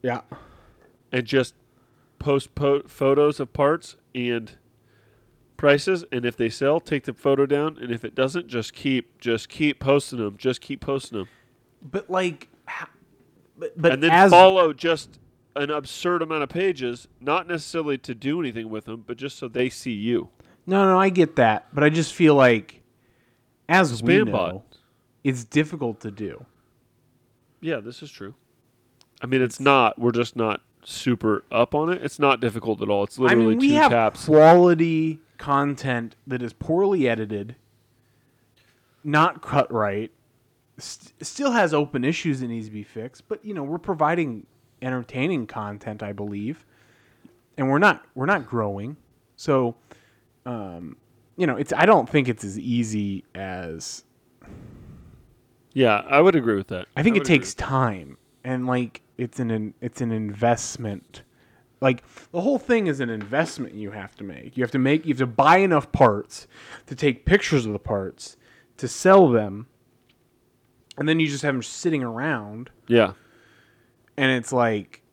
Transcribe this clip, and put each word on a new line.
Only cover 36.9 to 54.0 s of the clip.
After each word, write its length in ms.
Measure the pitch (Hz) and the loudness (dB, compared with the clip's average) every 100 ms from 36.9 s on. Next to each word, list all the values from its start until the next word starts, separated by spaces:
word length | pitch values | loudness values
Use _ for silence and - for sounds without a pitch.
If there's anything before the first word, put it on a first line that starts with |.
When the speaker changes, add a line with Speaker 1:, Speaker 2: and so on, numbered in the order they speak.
| 190 127 | 2 2
Speaker 1:
edited, 460 | 113 107 104 104 123 _ _ _ _ _ _ _ _ _ _ _ _ _ _ | 0 -4 -8 -10 -16 _ _ _ _ _ _ _ _ _ _ _ _ _ _
not 380 | 147 151 170 - | 0 2 2 0
cut 300 | - 143 123 | -2 0 0
right, 400 | 113 104 101 113 _ _ _ _ _ _ - | 0 -2 -2 -8 _ _ _ _ _ _ -20
st-, 360 | - - - _ - | -20 -20 -20 _ -16
still 260 | - 277 | -4 0
has 220 | 233 180 | 2 2
open 300 | 151 147 135 | 2 0 -2
issues 360 | 127 175 165 135 | -2 -2 -4 -4
that 60 | 123 | -6
needs 200 | 117 107 | -8 -10
to 40 | |
be 120 | 107 | -12
fixed, 440 | 101 110 120 - _ | -12 -14 -14 -16 _
but, 160 | 214 | -12
you 100 | 214 | -8
know, 100 | 190 | -8
we're 140 | 139 165 | -6 -8
providing 680 | 196 165 151 175 151 110 - _ _ _ | -6 0 0 2 -2 -6 -14 _ _ _
entertaining 640 | 127 127 117 123 156 165 110 | -6 -6 -8 -6 -4 -4 -6
content, 560 | 117 104 104 - 107 | -10 -10 -10 -12 -10
I 100 | 104 | -10
believe, 520 | 101 104 101 107 156 _ _ _ _ _ _ - _ _ - | -10 -10 -8 -8 -10 _ _ _ _ _ _ -20 _ _ -6
and 120 | 135 | 0
we're 100 | 139 | 4
not, 260 | 202 - _ - | 4 2 _ -6
we're 100 | 143 | -2
not 200 | 196 120 | -2 -2
growing. 520 | 117 107 98 113 151 _ _ _ _ | -4 -4 -6 -12 -14 _ _ _ _
So, 400 | - 135 120 117 _ - _ _ _ _ 127 | -2 0 0 -6 _ -20 _ _ _ _ -12
um, 520 | 117 98 85 82 - _ _ _ - | -10 -12 -14 -16 -18 _ _ _ -4
you 100 | 170 | -2
know, 80 | 123 | -2
it's, 160 | 143 | -4
I 120 | - 180 | 2 6
don't 240 | 196 120 | 4 4
think 180 | 151 127 | 0 0
it's 160 | 110 | -4
as 160 | 101 98 | -8 -8
easy 640 | 127 120 113 107 101 95 _ 92 | -4 -2 -2 -4 -4 -8 _ -14
as 680 | 95 92 85 80 - - | -12 -10 -12 -12 -14 -16